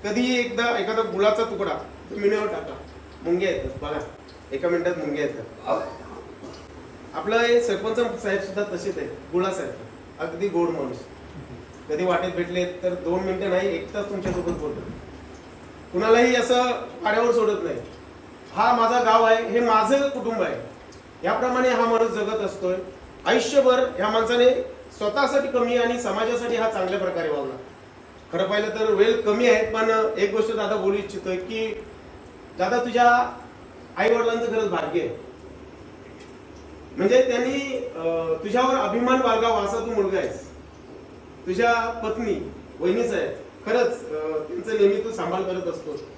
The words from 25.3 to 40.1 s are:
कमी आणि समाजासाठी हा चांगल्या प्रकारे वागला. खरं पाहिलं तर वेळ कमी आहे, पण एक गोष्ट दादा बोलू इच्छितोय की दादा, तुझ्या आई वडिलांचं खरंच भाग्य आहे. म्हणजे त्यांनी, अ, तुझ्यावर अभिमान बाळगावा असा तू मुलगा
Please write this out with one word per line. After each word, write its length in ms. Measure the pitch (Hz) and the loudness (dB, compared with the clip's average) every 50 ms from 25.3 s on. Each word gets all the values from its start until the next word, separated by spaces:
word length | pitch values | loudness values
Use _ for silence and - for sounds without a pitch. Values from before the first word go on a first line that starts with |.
| 285 277 277 | 2 2 0
कमी 300 | 240 247 247 240 240 247 | 2 0 0 0 2 2
आणि 240 | 240 240 240 247 240 | 2 2 2 0 -2
समाजासाठी 540 | - 202 185 214 226 233 240 240 240 233 233 | -2 -2 -2 0 0 0 0 -2 -2 -2 0
हा 140 | 220 220 220 | 0 0 0
चांगल्या 300 | - 196 185 180 190 196 | 0 0 -2 -2 -2 -2
प्रकारे 300 | 185 180 170 170 165 156 | -2 -2 -2 -2 -2 -2
वागला. 280 | 143 135 135 131 131 - - - - - - - - - - - - - - - - | -2 -2 -4 -6 -8 -10 -14 -18 -20 -20 -20 -20 -20 -20 -20 -20 -20 -20 -16 -8 -2
खरं 140 | 175 196 | -2 0
पाहिलं 220 | 185 202 208 214 220 | 2 2 0 0 -2
तर 240 | - 220 220 214 202 | -2 0 2 2 6
वेळ 280 | 190 208 233 240 - | 6 6 6 6 4
कमी 280 | 208 208 208 226 247 247 | 2 2 2 4 6 6
आहे, 160 | 233 214 226 | 6 6 4
पण 440 | 214 220 220 220 220 220 220 220 - - | 0 0 0 2 4 4 4 2 0 2
एक 140 | - 202 202 | 2 0 2
गोष्ट 240 | - 220 208 226 220 | 2 0 0 0 0
दादा 200 | 208 - 196 214 | -2 0 0 0
बोलू 220 | 202 185 196 202 | 0 2 0 0
इच्छितोय 380 | 202 190 - - 185 - 185 185 | 0 -2 -6 -8 -8 -6 -4 -4
की 480 | 180 185 - 226 220 220 220 208 - - - - - - - - - - - - - - - - | -4 -6 -6 -4 -4 -4 -4 -6 -8 -12 -14 -16 -18 -20 -20 -20 -20 -20 -20 -20 -20 -20 -18 -4
दादा, 200 | - 180 196 247 | -2 0 2 2
तुझ्या 600 | 233 247 247 214 240 240 240 240 247 247 - - - - - - - - - - - - - - | 0 0 2 4 6 6 8 6 6 2 0 -4 -12 -16 -18 -20 -20 -20 -20 -20 -20 -20 -14 -4
आई 120 | 180 196 226 | 0 2 4
वडिलांचं 420 | 233 226 233 233 226 233 233 208 | 4 4 2 0 0 0 -2 0
खरंच 180 | 220 220 214 196 | 0 0 0 0
भाग्य 320 | 175 160 151 156 165 175 | 0 -2 -2 -2 -2 -2
आहे. 320 | 151 - - - - - - - - - - - - - - - - - - - - - - - - - - - - - - - - - - - - - - | -2 -2 -6 -8 -12 -16 -18 -18 -20 -18 -18 -18 -18 -20 -18 -20 -20 -20 -20 -20 -20 -20 -20 -20 -20 -20 -20 -20 -20 -20 -20 -20 -20 -20 -20 -18 -18 -14 -4
म्हणजे 240 | - 190 208 240 254 | 0 4 6 8 6
त्यांनी, 680 | 262 254 240 240 247 262 277 277 277 269 254 240 - - - | 6 6 2 2 2 0 0 -2 -4 -4 -4 -6 -6 -6 -8
अ, 380 | 165 165 165 165 165 165 165 160 160 160 | -4 -2 0 0 0 0 -2 -2 -2 -2
तुझ्यावर 320 | 208 208 247 254 254 262 | 0 2 2 4 4 2
अभिमान 440 | 269 208 202 208 233 240 247 262 262 | 2 0 0 0 0 2 2 2 4
बाळगावा 420 | 254 254 220 220 226 233 226 208 | 4 2 2 4 2 2 2 2
असा 180 | 202 196 226 226 | 0 0 -2 -2
तू 60 | 226 | -4
मुलगा 320 | 233 226 208 196 185 | -2 0 0 0 0